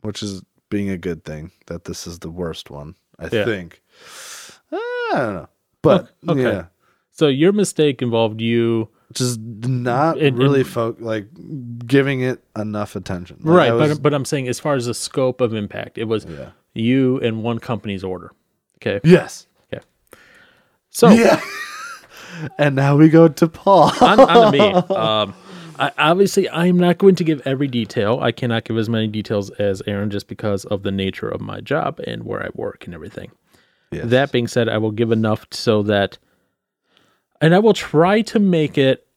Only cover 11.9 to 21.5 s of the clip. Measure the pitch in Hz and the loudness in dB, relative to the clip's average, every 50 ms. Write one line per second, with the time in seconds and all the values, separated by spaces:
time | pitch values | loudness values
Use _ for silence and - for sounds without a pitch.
11.9 | 123 139 135 139 139 127 127 127 127 - _ _ _ 107 107 107 107 104 104 104 | 2 2 2 2 0 -2 -2 -2 -4 -6 _ _ _ -8 -8 -6 -4 -6 -6 -6
12.9 | - 104 92 - 95 87 87 - - - - 156 165 180 156 127 117 117 151 151 | -8 -12 -8 -8 -8 -8 -8 -12 -18 -8 0 4 4 6 6 4 4 2 2 2
13.9 | 151 147 139 151 143 143 131 - - 143 131 123 123 - - 156 143 135 117 120 | 0 0 2 2 2 2 2 -2 -4 -4 -4 -4 -6 -4 -2 -2 -2 -2 -2 -4
14.9 | 117 - - - - - 131 127 123 _ 127 113 110 110 104 98 - 101 - - | -6 -6 -8 -6 -4 -2 0 0 0 _ -2 0 0 -2 -6 -6 -8 -10 -12 -10
15.9 | _ - 113 110 113 107 - - 80 73 65 64 - _ _ _ _ 120 113 113 | _ -8 -4 -4 -4 -4 -4 -8 -16 -16 -16 -18 -20 _ _ _ _ -2 0 2
16.9 | 127 135 135 127 127 131 120 117 110 113 107 117 120 113 - - 123 104 - 107 | 2 4 2 2 0 0 -2 -4 -4 -2 -4 -4 -6 -6 -6 -6 -8 -6 -6 -8
17.9 | 98 95 90 95 92 90 87 - _ _ _ _ _ _ _ _ _ _ - 117 | -8 -6 -6 -8 -8 -8 -10 -18 _ _ _ _ _ _ _ _ _ _ -6 -4
18.9 | 98 101 - 160 180 160 - - - - - _ _ _ _ _ - - _ _ | -4 0 6 6 6 6 6 0 -12 -18 -20 _ _ _ _ _ -16 -16 _ _
19.9 | _ _ _ _ - _ _ _ _ - _ _ _ _ _ _ _ _ _ _ | _ _ _ _ -20 _ _ _ _ -20 _ _ _ _ _ _ _ _ _ _
20.9 | _ - - 175 208 226 233 - - - - - | _ 2 4 6 6 6 6 2 2 0 -2 -10